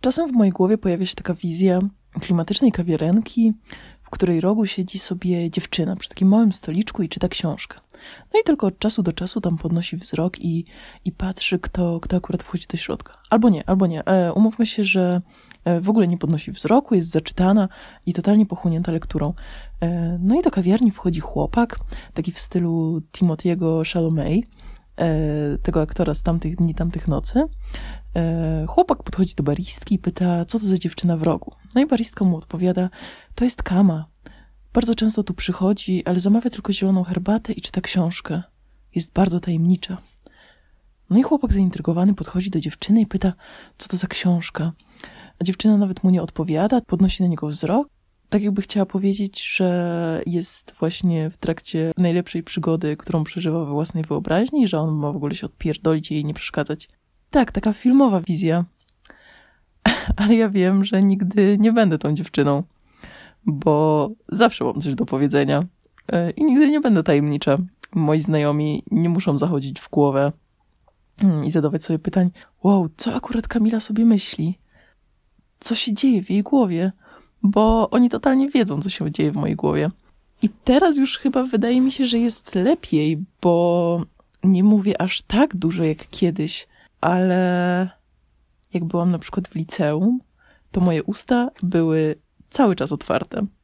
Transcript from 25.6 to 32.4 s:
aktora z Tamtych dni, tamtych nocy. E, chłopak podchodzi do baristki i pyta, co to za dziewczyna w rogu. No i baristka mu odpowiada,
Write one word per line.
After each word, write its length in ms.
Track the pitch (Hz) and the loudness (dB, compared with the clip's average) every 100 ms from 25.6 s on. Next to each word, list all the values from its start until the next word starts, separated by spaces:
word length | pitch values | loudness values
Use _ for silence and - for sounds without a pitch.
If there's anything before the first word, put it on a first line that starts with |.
| - 160 | -2 0
aktora 320 | 156 - 160 | -2 -2 -2
z 100 | 147 | -2
Tamtych 320 | - 170 156 175 | -2 -2 -2 -2
dni, 200 | 170 160 | -2 0
tamtych 320 | 170 170 - | -4 -2 -2
nocy. 400 | 139 - 247 311 - - - - - - 175 | -2 -2 -2 -2 -6 -12 -12 -12 -14 -8 -2
E, 500 | 165 165 160 160 156 | -2 0 -2 -2 -4
chłopak 360 | - 370 294 | -4 -2 -4
podchodzi 320 | - - 185 - | -4 -4 -2 -2
do 80 | |
baristki 520 | 143 147 185 - - 196 | -2 -4 -6 -10 -4 -4
i 40 | |
pyta, 460 | - - 180 170 170 | -4 -4 -2 -2 -4
co 140 | 233 | -4
to 60 | 208 | -2
za 120 | 185 | -2
dziewczyna 400 | 175 - 175 165 | -2 -4 -2 0
w 60 | |
rogu. 280 | 160 - - - - 247 | 0 -2 -6 -20 -4 0
No 60 | |
i 40 | 294 | 0
baristka 400 | 233 226 - 190 | 0 -2 -2 -2
mu 120 | |
odpowiada, 520 | 165 | -2